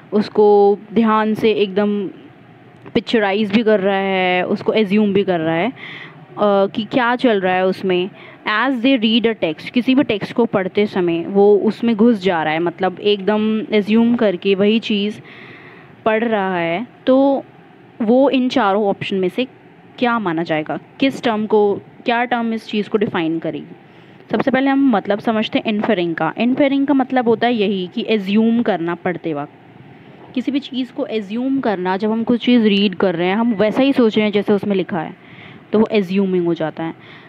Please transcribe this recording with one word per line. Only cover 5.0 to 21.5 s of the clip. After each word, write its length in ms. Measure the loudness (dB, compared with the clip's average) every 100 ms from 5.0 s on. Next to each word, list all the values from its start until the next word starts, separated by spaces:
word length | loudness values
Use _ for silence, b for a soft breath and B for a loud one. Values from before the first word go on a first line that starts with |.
| 2
भी 120 | 2
कर 160 | 0 0
रहा 140 | 0
है, 160 | -2 -2
अ, 20 | -6 B B B B -16 -2
कि 420 | 2 2 0 -2
क्या 320 | -4 0 0 2
चल 240 | 2 2
रहा 140 | 0
है 120 | 0 0
उसमें। 440 | 0 -2 -2 -2 B B B -2 0
As 120 | 0
they 240 | 0 2 2
read 340 | 2 2 0
a 60 | 0
text, 260 | -4 -6 -6
किसी 240 | -2 2
भी 80 | 2
text 300 | 2 -2 -4
को 120 | -2
पढ़ते 420 | 0 0 -2 -2 -2
समय 380 | 0 -2 -2 -2
वो 280 | 4 4 4
उसमें 400 | 2 0 -2 2
घुस 260 | 4 2
जा 200 | 0 0
रहा 100 | 0
है, 60 | -2
मतलब 420 | -2 -2 -4 -2
एकदम 600 | 0 0 0 0 0 -2 -2
assume 440 | -2 2 2 2 2
करके 380 | 0 0 0
वही 240 | 2 2 2
चीज़ 420 | 0 -2 -4 -8 B B B B B B B -6
पढ़ 200 | -2 0
रहा 320 | 0 -2 -2 -2
है, 300 | -2 -4 -8 -6 2
तो 380 | 4 4 0 -6 -20 -20 -20 -18 -4
वो 280 | 2 4 4
इन 180 | 2 0
चारों 380 | 0 0 0 0
option 300 | -4 -4 -2
में 120 | -2
से 180 | -2 -6 -10 -20 -20 -20 -4
क्या 200 | -2 -2
माना 240 | -2 -4
जाएगा? 360 | -2 -4 -4 -8 -12 -4
किस 220 | -4 -2
term 240 | -2 -2
को, 340 | 0